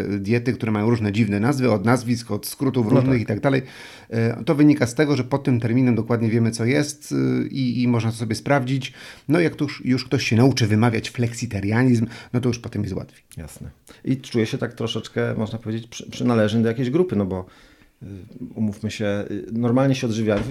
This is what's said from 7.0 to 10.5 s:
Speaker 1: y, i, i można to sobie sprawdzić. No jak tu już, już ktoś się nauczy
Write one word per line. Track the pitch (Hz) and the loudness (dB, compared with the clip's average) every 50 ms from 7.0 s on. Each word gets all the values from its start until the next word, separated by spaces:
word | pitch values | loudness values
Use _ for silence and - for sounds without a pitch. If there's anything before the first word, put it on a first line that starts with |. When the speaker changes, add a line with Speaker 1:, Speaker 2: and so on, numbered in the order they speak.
| - - | -10 -4
Speaker 1:
y, | 147 135 131 131 127 127 120 - | -2 0 0 0 0 0 -2 -4
i, | - 135 131 123 117 127 123 | -4 -2 -2 -2 0 0 2
i | 123 | 2
można | 120 113 110 113 | 2 2 0 0
to | 113 113 | -2 -4
sobie | 123 110 110 | -4 -4 -4
sprawdzić. | - - 131 139 139 123 123 135 135 135 - - - - - - - - - | -4 -2 0 0 0 0 -2 -4 -4 -4 -8 -12 -16 -20 -20 -20 -10 -4 0
No | 143 175 | 2 2
jak | 170 151 151 | 2 2 0
tu | - 151 | -2 -4
już, | 143 - - - | -6 -6 -4 -2
już | 131 127 127 - | -2 0 0 -2
ktoś | - 143 131 - - | -2 -2 -2 0 2
się | 117 | 4
nauczy | 110 123 139 | 4 6 4